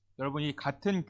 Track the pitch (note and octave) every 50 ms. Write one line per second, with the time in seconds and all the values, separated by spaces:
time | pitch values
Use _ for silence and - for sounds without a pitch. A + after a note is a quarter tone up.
0 | _ _ - - C3 C#3+ C#3 D3+ D3+ D3 C#3 - - C#3+ C3+ - - G3+ G3 F3+
1 | -